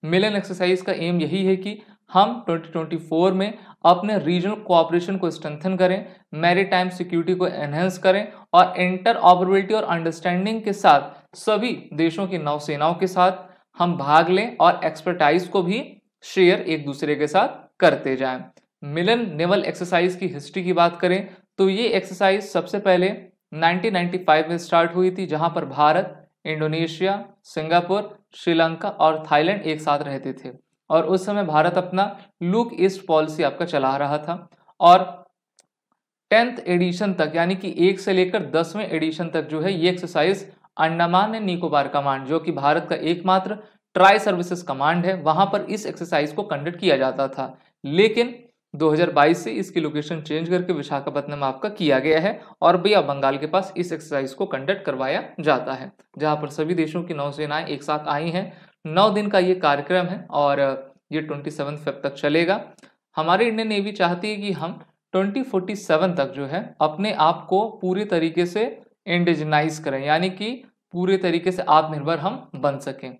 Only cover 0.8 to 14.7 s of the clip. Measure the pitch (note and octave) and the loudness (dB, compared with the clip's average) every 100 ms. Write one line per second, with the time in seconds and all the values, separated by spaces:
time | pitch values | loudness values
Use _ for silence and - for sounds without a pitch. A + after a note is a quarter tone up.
0.8 | F#3 F3+ E3 F3 D3+ F3+ F#3+ F#3+ G3 G#3 | 0 -4 0 0 0 0 2 2 -2 -12
1.8 | - _ _ F#3 G#3+ A#3+ - E3 D#3+ E3+ | -16 _ _ 4 4 2 -4 -4 -4 -8
2.8 | D#3+ E3 - D#3+ F3+ F#3 G3+ A3 - - | -6 -8 -2 2 2 2 -2 -6 -20 2
3.8 | E3 F3+ G3+ G#3 D3 F3 F3+ G#3+ G#3+ F3 | 4 4 4 -2 0 0 0 -4 2 4
4.8 | E3 E3+ F3 G3 F3+ D#3 D#3 D3 F#3 F#3 | 4 0 -2 -4 -4 -4 -10 -6 -4 2
5.8 | F#3 F#3+ - - _ D3+ E3+ F3+ F#3+ F3+ | 2 2 -6 -20 _ -2 2 2 2 0
6.8 | F#3 F3+ F3 E3+ E3 F3+ F3+ - D3 D3 | 0 -4 -4 -2 0 0 -2 -4 -6 -2
7.8 | F3+ F#3 F#3+ F#3+ A3 - - F3 F#3 F3+ | -2 0 0 0 -4 -12 0 4 4 2
8.8 | F3+ F#3 A3+ A#3 F3 F3+ F3+ G3 F#3+ G#3+ | -2 0 0 4 6 6 6 2 2 -2
9.8 | - E3+ E3 E3 F3+ F3+ G3 A3+ G#3+ G3 | 0 -2 -2 -4 -2 -2 -2 -4 -4 2
10.8 | G3 D3 - - _ - - G#3+ A#3+ G3+ | 6 6 4 -16 _ -8 0 0 0 -6
11.8 | - D3+ E3 D#3+ F#3+ F3+ D3 D3 D3 D3 | -10 -2 -2 0 -4 -4 -4 -4 -4 0
12.8 | D#3 F3 F#3 F#3 F3+ F#3 - - _ - | 0 0 -2 4 2 2 -12 -20 _ -2
13.8 | F3 D#3 C#3 D#3 E3+ F#3 A3+ A#3+ E3+ | 0 0 4 4 6 2 0 4 4